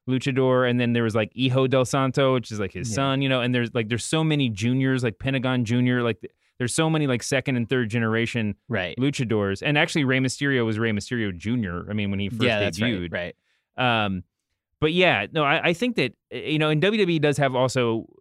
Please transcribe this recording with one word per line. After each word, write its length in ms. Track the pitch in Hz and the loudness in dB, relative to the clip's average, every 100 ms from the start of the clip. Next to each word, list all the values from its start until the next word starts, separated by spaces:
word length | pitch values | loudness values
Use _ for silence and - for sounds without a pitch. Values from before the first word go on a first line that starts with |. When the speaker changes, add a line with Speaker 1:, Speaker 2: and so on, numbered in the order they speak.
| - | -4
Speaker 1:
luchador, 600 | 127 139 131 131 127 127 | -2 0 2 2 4 2
and 100 | 123 | 2
then 140 | 120 | 2
there 100 | 120 | 2
was, 120 | 113 110 | 2 2
like, 160 | 110 - | -2 0
Hijo 320 | 131 131 131 | 0 2 2
del 180 | 131 123 | 2 2
Santo, 480 | 143 135 135 135 127 | 2 0 2 2 2
which 160 | 107 | -2
is, 80 | 107 | -6
like, 140 | 95 | -6
his 160 | 92 120 | -6 -4
Speaker 2:
Yeah. 60 | 107 | -2
Speaker 1:
son, 260 | 139 135 | 0 0
you 80 | 139 | 0
know, 120 | 127 | 0
and 120 | 120 123 | 0 0
there's, 180 | 117 | 0
like, 160 | 123 107 | -2 -2
there's 140 | 117 - | -4 -2
so 180 | 160 | 0
many 260 | 160 147 131 | 2 2 0
juniors, 540 | 101 117 131 131 131 | 0 0 2 2 2
like 140 | 123 - | 0 -2
Pentagon 460 | 135 135 127 127 110 | -4 -2 0 0 2
Junior, 380 | 123 123 123 | 2 2 2
like, 180 | 120 110 | 0 -2
th-, 100 | - - _ _ | -8 -20 _ _
there's 140 | 123 - | -2 0
so 140 | 160 | 2
many, 180 | 160 143 | 2 0
like, 160 | 123 | -2
second 320 | - 139 131 123 | 0 -2 0 -2
and 120 | 113 | 0
third 220 | 131 113 | 0 0
generation 640 | 117 113 113 117 120 107 98 - | 0 0 0 0 -2 -4 -6 -4
Speaker 2:
Right. 260 | 107 87 - | -4 -4 -2
Speaker 1:
luchadors. 640 | 139 139 117 110 98 98 147 | -2 -2 -2 0 0 -2 0
And 120 | 147 | 0
actually, 260 | 170 170 | 2 0
Rey 160 | 131 131 | 0 0
Mysterio 460 | 131 - 143 131 113 | 0 -2 -2 0 0
was 120 | 107 | 0
Rey 140 | 117 | -2
Mysterio 440 | 110 - 123 104 87 | -2 -4 -4 -4 -4
Junior, 520 | 101 123 98 87 90 | -4 -2 -4 -6 -6
I 40 | |
mean, 180 | 107 101 | -4 -4
when 80 | 98 | -4
he 100 | 98 | -4
first 140 | 110 | 0
Speaker 2:
Yeah, 160 | 123 107 | 0 2
that's 200 | 101 85 | 0 -2
right, 120 | 120 | -2
Speaker 1:
debuted. 180 | 98 87 | -2 -4
Speaker 2:
right. 220 | 92 87 - _ _ _ - | -6 -8 -12 _ _ _ -4
Speaker 1:
Um, 460 | 127 113 104 92 - _ _ _ _ _ | 0 0 0 -4 -8 _ _ _ _ _
but 120 | 156 | -2
yeah, 320 | 175 180 113 101 | 2 4 2 0
no, 120 | 156 | 0
I, 240 | 143 156 160 | 2 2 0
I 40 | |
think 220 | 170 247 220 | 0 -2 0
that, 180 | 127 - _ | -2 -4 _
y-, 60 | 120 | -10
you 200 | 101 156 | -4 0
know, 100 | 156 | 2
and 120 | 156 | 2
W 200 | 185 220 | 2 2
W 140 | 185 160 | 2 4
E 40 | |
does 180 | 147 139 | 2 2
have 180 | 139 127 | 2 2
also 500 | 127 127 117 113 - - | 2 2 0 0 -4 -16